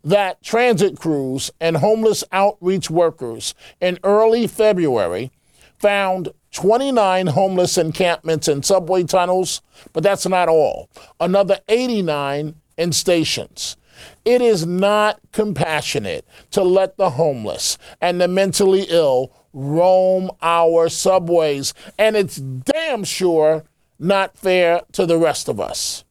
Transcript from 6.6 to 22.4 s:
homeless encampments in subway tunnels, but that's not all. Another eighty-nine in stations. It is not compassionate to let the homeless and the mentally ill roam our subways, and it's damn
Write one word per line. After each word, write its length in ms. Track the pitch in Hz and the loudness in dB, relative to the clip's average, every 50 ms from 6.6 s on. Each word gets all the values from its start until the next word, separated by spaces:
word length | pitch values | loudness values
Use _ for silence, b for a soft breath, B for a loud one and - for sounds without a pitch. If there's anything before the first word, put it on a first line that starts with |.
| - 190 220 247 277 277 262 233 208 190 185 185 185 | 0 2 2 2 0 0 0 2 2 2 2 0 0
homeless 500 | 170 127 185 196 190 190 185 180 170 - | 0 0 0 0 0 2 0 0 0 0
encampments 720 | 196 165 160 156 - 190 175 170 - _ 156 160 156 - | -2 -2 -2 -2 -2 0 0 0 -2 _ -4 -4 -2 0
in 140 | 165 147 139 | -2 -2 -2
subway 420 | 139 - 196 185 175 156 185 185 180 | 0 0 0 0 2 0 -2 -2 0
tunnels, 580 | - - 185 175 180 180 185 185 - - - B B B B B B B | 0 0 0 2 2 0 0 -2 -4 -6 -10 B B B B B B B
but 100 | 160 156 | 0 0
that's 220 | 202 196 190 - | 0 0 0 -2
not 240 | 180 190 180 175 165 | -2 0 2 2 4
all. 400 | 160 160 147 101 - - - _ B B B B B _ | 4 4 2 2 -2 -6 -12 _ B B B B B _
Another 400 | 165 180 185 202 202 175 196 - _ - | -2 0 2 2 2 2 0 -4 _ 0
eighty-nine 880 | 220 247 254 247 233 208 185 160 147 143 143 139 139 147 151 151 156 _ _ _ _ | 0 0 0 0 -2 -2 -2 -2 -2 -2 -4 -4 -4 -4 -6 -8 -12 _ _ _ _
in 140 | - 170 175 | -4 -4 -2
stations. 840 | 151 - - 190 175 165 156 - - - - - _ - - - - B B B B B B B B B B | -2 -2 0 2 2 2 2 -2 -4 -6 -8 -12 _ -12 -12 -12 -12 B B B B B B B B B B
It 160 | 220 247 247 | 2 2 4
is 240 | 247 233 220 170 160 | 4 2 2 2 0
not 540 | 170 180 185 190 202 214 214 208 214 202 _ _ _ | -2 -2 0 2 2 2 2 2 0 -2 _ _ _
compassionate 920 | - - 214 214 170 139 - 160 156 147 - - - 135 104 95 80 69 - b b b b b | -4 -4 -2 -2 -2 -4 -2 -2 -2 -4 -4 -4 -6 -6 -4 -4 -8 -8 -10 b b b b b
to 100 | - 202 | -2 0
let 360 | 190 180 185 190 190 185 - | 2 4 4 2 2 0 -2
the 140 | - 190 180 | -2 -2 -2
homeless 680 | 127 131 165 151 139 120 107 98 73 - - - - B B B B B | 0 0 0 0 -2 -4 -6 -8 -8 -6 -6 -6 -6 B B B B B
and 220 | - 180 180 180 | -2 -2 0 0
the 60 | 180 | 0
mentally 580 | 175 180 190 196 190 185 - 202 190 190 196 190 175 | 0 2 0 0 0 0 2 2 4 4 2 0 2
ill 440 | 165 170 160 139 127 127 135 - b b b b - | 2 2 2 4 2 0 -2 -4 b b b b -14
roam 760 | 135 135 143 151 165 175 185 185 185 185 185 185 185 185 - - _ | -10 -6 -2 0 2 4 4 4 4 4 2 2 0 -2 -6 -8 _
our 480 | 165 165 170 170 170 165 170 165 165 170 | -2 0 2 4 4 4 4 2 2 2
subways, 840 | - - - 190 185 185 175 165 175 170 160 151 143 139 139 - - B B 202 B | -2 -2 0 2 2 2 2 2 2 2 2 2 -2 -4 -6 -8 -10 B B -18 B
and 180 | - 208 220 214 | 0 0 2 2
it's 200 | 214 196 - - | 0 -2 -2 -6
damn 680 | - | -12